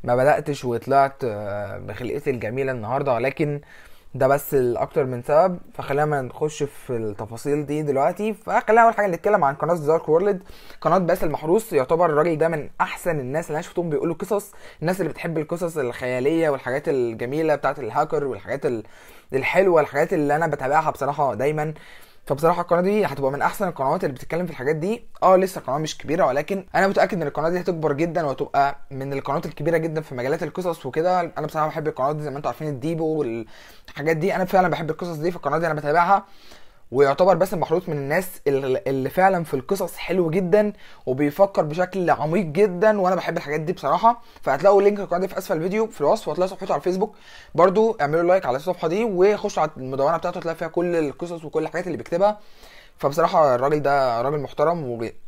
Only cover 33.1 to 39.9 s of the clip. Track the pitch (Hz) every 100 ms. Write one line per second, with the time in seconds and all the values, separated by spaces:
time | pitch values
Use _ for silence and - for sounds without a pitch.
33.1 | 156 131 113 110 - - - - - 147
34.1 | 165 185 165 185 190 180 147 160 160 175
35.1 | 156 160 175 143 156 165 151 147 160 175
36.1 | 196 - - - - - - - 123 139
37.1 | 139 185 170 190 185 143 165 180 147 139
38.1 | 165 185 - - 139 139 131 131 135 131
39.1 | - 190 185 160 135 - 196 180